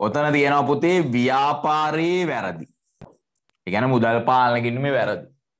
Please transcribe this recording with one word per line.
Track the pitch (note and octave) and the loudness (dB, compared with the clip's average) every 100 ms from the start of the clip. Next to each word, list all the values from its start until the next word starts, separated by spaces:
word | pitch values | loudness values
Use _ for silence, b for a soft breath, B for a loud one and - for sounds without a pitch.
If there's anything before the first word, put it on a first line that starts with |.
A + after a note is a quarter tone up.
ඔතන | G#2+ D3 D3+ | -4 0 0
තියෙනවා | D3 C#3+ C#3+ | 2 2 2
පුතේ | C3+ C#3+ E3+ F#3 D3+ | 2 0 2 2 0
ව්‍යාපාරයේ | A#2+ B2 C3+ C#3+ D3+ D3+ D3+ D#3 D#3 E3+ F3+ E3+ | 0 0 2 0 0 -2 0 0 -2 -2 -2 -2
වැරදි. | B2 G2 E2+ - _ _ - - _ _ _ _ _ - | -4 -6 -8 -14 _ _ -20 -20 _ _ _ _ _ -6
ඒ | |
කියන්නේ | G2+ B2+ | -2 0
මුදල් | B2+ A2+ A#2 | 2 2 0
පාලන | A#2 B2+ B2 A#2+ | 2 2 2 0
ගිණුමේ | A#2+ A#2+ C#3+ | -2 -2 -2
වැරදි. | B2+ G#2 G#2 - _ _ | 0 -2 -4 -10 _ _